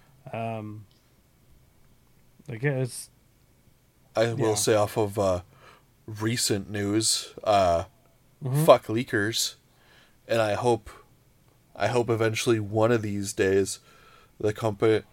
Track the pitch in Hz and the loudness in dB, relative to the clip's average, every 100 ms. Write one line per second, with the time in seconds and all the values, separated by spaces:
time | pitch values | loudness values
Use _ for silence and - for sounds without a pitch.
0 | _ _ - 113 113 113 107 107 104 _ | _ _ -14 -10 -8 -8 -10 -16 -20 _
1 | _ _ _ _ _ _ _ _ _ _ | _ _ _ _ _ _ _ _ _ _
2 | _ _ _ _ - 113 143 131 127 - | _ _ _ _ -14 -6 -4 -2 -4 -6
3 | - _ _ _ _ _ _ _ _ _ | -16 _ _ _ _ _ _ _ _ _
4 | _ - 117 113 110 107 - 107 104 - | _ -2 -2 0 0 0 2 2 2 0
5 | 104 104 98 90 - _ - - _ _ | -2 0 0 -2 -6 _ -20 -20 _ _
6 | - 104 110 120 - 107 95 101 101 107 | -18 -8 -4 -2 -2 -2 -4 -4 0 0
7 | 110 - - - - 101 90 85 87 _ | 0 -2 -6 -6 0 2 4 2 -2 _
8 | _ _ _ _ 135 139 160 123 - 110 | _ _ _ _ -4 0 6 6 6 -6
9 | 127 113 104 117 - - _ _ _ - | -2 0 0 -2 -6 -8 _ _ _ -20
10 | _ _ - 113 107 101 120 113 - - | _ _ -4 0 0 0 2 0 -2 -20
11 | - _ _ _ _ _ _ - 104 123 | -20 _ _ _ _ _ _ -6 -2 0
12 | 120 113 113 110 - 113 101 107 113 120 | 0 0 0 0 0 0 0 0 2 2
13 | 107 101 98 - 95 98 95 - - - | 0 -6 -6 0 2 4 2 -4 -16 -20
14 | - - _ _ 104 104 113 104 113 107 | -20 -20 _ _ -4 -2 -4 0 2 2
15 | - | 0